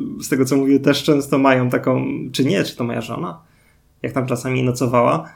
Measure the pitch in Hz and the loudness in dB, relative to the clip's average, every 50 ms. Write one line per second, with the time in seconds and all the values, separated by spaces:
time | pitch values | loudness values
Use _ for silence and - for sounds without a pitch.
0 | - - - - - - 147 131 131 131 143 135 135 135 139 135 139 143 139 139 | -6 -8 -8 -10 -6 -2 0 0 2 2 2 2 4 4 4 4 4 2 2 2
1 | - 156 147 139 131 - 151 135 135 135 131 127 123 123 131 127 - 131 127 131 | 2 2 2 2 0 0 0 2 4 4 4 4 2 2 0 0 0 0 0 0
2 | 131 135 139 160 156 - 131 - 131 143 190 185 151 - - - 123 117 120 117 | -2 -4 -6 -6 -8 -6 -2 0 0 2 0 0 -2 -4 -6 -6 -6 -4 -4 -6
3 | 113 117 117 143 175 180 165 - _ _ _ _ _ _ _ _ _ _ _ _ | -6 -8 -8 -8 -8 -10 -10 -14 _ _ _ _ _ _ _ _ _ _ _ _
4 | - 123 - 135 127 127 123 120 - 131 127 127 127 127 123 - 135 120 120 120 | -10 -6 -4 -4 -2 -2 -4 -4 -4 -2 -2 0 0 0 0 0 0 2 2 4
5 | 120 131 151 160 160 - - | 4 4 2 0 -4 -8 -16